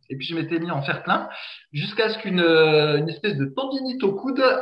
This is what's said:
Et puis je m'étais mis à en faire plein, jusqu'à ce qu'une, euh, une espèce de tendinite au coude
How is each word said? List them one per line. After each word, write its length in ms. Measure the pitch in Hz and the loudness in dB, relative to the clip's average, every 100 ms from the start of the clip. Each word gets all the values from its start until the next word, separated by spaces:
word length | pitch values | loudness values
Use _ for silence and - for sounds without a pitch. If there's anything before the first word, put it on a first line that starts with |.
| _ | _
Et 80 | 135 | -12
puis 100 | - | -6
je 80 | |
m'étais 240 | 165 143 165 | -6 -4 -4
mis 120 | 175 | -4
à 40 | |
en 80 | 147 | -4
faire 200 | 139 156 | -4 -6
plein, 260 | - 202 - - - - _ | 0 -2 -2 -12 -14 -18 _
jusqu'à 360 | 147 202 - 220 | -8 -6 -2 -2
ce 100 | 214 | -2
qu'une, 220 | 202 180 | -2 2
euh, 580 | 170 160 156 151 151 147 | 4 6 6 6 4 2
une 100 | 160 | 0
espèce 280 | - 208 143 | -4 -4 -2
de 100 | 139 | -2
tendinite 560 | 254 269 269 262 254 | -4 -4 -4 -6 -2
au 100 | 196 | -2
coude 260 | - 262 262 254 - | 0 -4 2 2 4